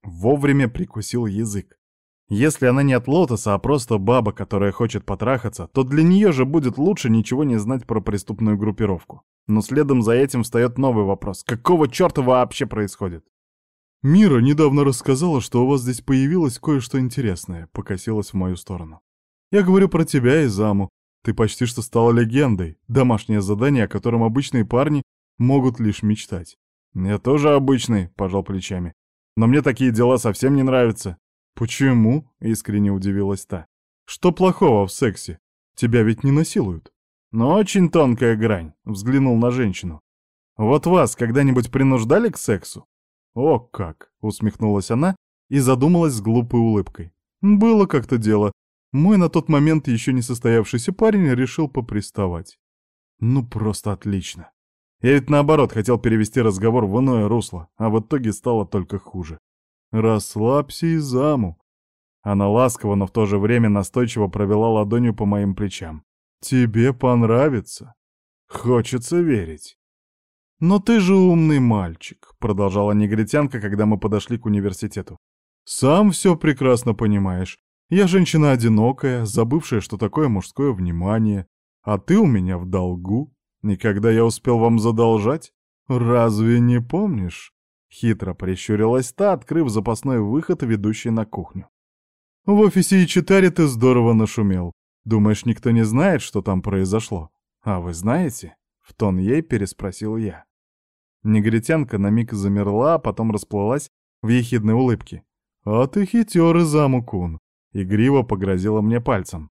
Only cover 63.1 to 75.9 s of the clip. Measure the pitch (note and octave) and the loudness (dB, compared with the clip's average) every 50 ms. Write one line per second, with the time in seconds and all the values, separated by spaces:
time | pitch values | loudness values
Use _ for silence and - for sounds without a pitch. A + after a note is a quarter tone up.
63.1 | _ A#2 A2 G2+ G2+ G2+ G2 G#2+ A#2+ B2 A2+ G#2+ G#2 G2+ F#2+ - - B2 B2 A#2 | _ -2 0 0 0 0 0 2 2 2 2 2 2 0 -2 -2 -2 -2 -2 -2
64.1 | A#2+ A#2 G#2 F#2+ E2+ G#2 G#2+ F#2+ G#2+ G#2 A2+ A#2 A2+ G#2+ G#2+ G2+ A#2 A#2+ B2 A#2 | -2 -2 -4 -4 -2 -4 -2 0 0 2 2 2 2 0 0 0 0 0 0 0
65.1 | G#2+ A2 A2 G2+ G2+ G#2 G2+ G2 F#2+ F#2+ G#2 G2 - - F#2+ E2 D#2 D2+ _ _ | 0 0 -2 0 0 0 -2 -2 -2 -4 -6 -8 -8 -10 -12 -14 -14 -16 _ _
66.1 | _ _ _ _ _ _ - - C3+ B2+ B2 A#2 G2+ A2+ A#2 C3+ C3 A#2+ - B2+ | _ _ _ _ _ _ -8 -2 0 2 2 2 2 2 2 2 0 0 0 0
67.1 | B2 A#2+ A#2 A2 A2+ A#2+ C#3 D#3 C3+ A2 - - - - A2+ A#2 _ _ _ _ | 2 2 2 4 4 2 2 2 0 -2 -6 -8 -16 -20 -20 -20 _ _ _ _
68.1 | _ _ _ _ _ _ _ _ - - - A#2 B2+ A#2+ A2 - B2+ B2 A#2 - | _ _ _ _ _ _ _ _ -16 -6 -2 0 2 2 0 -2 -6 -8 -6 -4
69.1 | E3+ F3 F3 E3 C3+ G#2+ F2+ D#2+ D#2+ D2+ - - _ _ _ _ _ _ _ _ | -2 0 0 0 0 -2 -2 -8 -12 -16 -20 -20 _ _ _ _ _ _ _ _
70.1 | _ _ _ _ _ _ _ _ _ _ D#3 E3+ G3 G#3 G3 - A#3 A3+ F#3+ F3+ | _ _ _ _ _ _ _ _ _ _ 0 2 2 2 2 4 2 4 4 4
71.1 | G3 F#3+ F#3 F#3 E3+ E3 D#3+ D#3 D3+ C#3+ B2+ A#2+ A2+ G#2 F#2 E2+ E2 - - - | 4 6 6 6 4 4 4 4 4 4 4 2 2 0 -2 -4 -8 -14 -18 -20
72.1 | - _ _ _ _ _ - G#2+ G#2 F#2+ G#2 G2 F#2 G#2 G#2 G#2 G#2 G#2 G#2 G2+ | -20 _ _ _ _ _ -4 -4 -2 0 0 0 0 0 0 2 2 2 2 2
73.1 | G#2+ G#2+ A2 G#2+ - G2 - F#2 - A#2+ G2+ G2+ G2 G2+ G#2+ G#2 G#2+ F#2 - G#2 | 0 -2 -2 0 0 -2 -2 -2 -4 -8 -6 -6 -2 0 0 0 0 0 -2 -2
74.1 | G#2 G#2 - - A#2 A#2+ B2 A2 G#2 G2+ G2 G2+ F#2+ - - G#2 - G#2 F#2 - | -2 -2 -4 -4 -8 -6 -2 -2 -2 0 -2 -2 -4 -6 -10 -10 -8 -10 -12 -12
75.1 | F2 - _ _ _ _ _ _ _ _ _ - - - - C3 | -18 -20 _ _ _ _ _ _ _ _ _ -14 -6 0 2 2